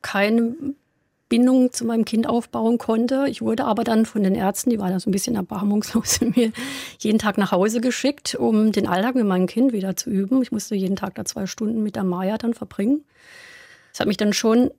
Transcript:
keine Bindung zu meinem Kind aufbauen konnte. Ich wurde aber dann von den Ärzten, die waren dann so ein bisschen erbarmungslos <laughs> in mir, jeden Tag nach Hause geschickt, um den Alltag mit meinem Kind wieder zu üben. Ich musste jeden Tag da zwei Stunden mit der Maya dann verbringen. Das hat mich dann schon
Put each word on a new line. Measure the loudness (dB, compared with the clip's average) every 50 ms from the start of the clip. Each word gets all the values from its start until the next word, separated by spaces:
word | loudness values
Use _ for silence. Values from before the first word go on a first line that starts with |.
keine | -10 -4 0 0 2 4 4 2 2 0 -2 -6 -8 -8 -8 _ _ _ _ _ _ _ _ _ _ _
Bindung | 2 4 4 6 6 6 4 4
zu | 2 -2 -4
meinem | -2 0 0 0
Kind | 0 0 0 0
aufbauen | 2 0 -2 -2 -2 -4 0 2 2 2 0
konnte. | 0 0 0 0 2 0 0 0 0 -2
Ich | -2 -4
wurde | -2 -2 -2 -2 0
aber | -2 0 0 0
dann | 2 2 2 2
von | 2 0 0
den | 0 2 2
Ärzten, | 2 0 -2 -2 0 0 0
die | 0 0
waren | 0 -2
dann | -2 -2
so | 0 0
ein |
bisschen | -2 -2 0 -2 -2
erbarmungslos | -4 -4 -6 -6 -4 -2 0 0 0 -2 0 -2 -2 0 0 0
<laughs> | 0
in | 0 2 2
mir, | 2 2 2 0 -6 -10 -10 -10 -12 -12 -14 -16 _
jeden | -2 0 2 2
Tag | 2 0 0 0
nach | 0 2
Hause | 2 2 2 2 0 0
geschickt, | 0 0 -2 0 -2 -2 -2 -2 _ -8 -4
um | -2 0 2 4 4 4 4
den | 2 2 0
Alltag | 0 0 0 0 0 0
mit | 2 2
meinem | 2 2 2 0
Kind | 0 2 2 2 2
wieder | 2 0 -4 -4 -4
zu | -6 -6 -4
üben. | -2 -2 0 2 0 0
Ich | 0 0
musste | -4 -6 -6 -4 -4
jeden | -2 0 -2 -2
Tag | -2 -4 -8 -8
da | -8 -10
zwei | -8 -6 -6 -8
Stunden | -8 -6 -6 -4 -4 -2 -2
mit | -4 -4 -4
der | -2 -2
Maya | -2 -2 -2 -2 -4 -4 -2
dann | -2 -4 -4
verbringen. | -4 -8 -12 -6 -2 0 0 0 0 -2 _ _ _ -20 -20 -20 -20 -20 -20 -20 -20 -20 -20 -20 -20 _ _
Das | _ -4
hat | -2 -2
mich | 0
dann | 0 0 0
schon | 0 2 2 4 4 4 4 2 -2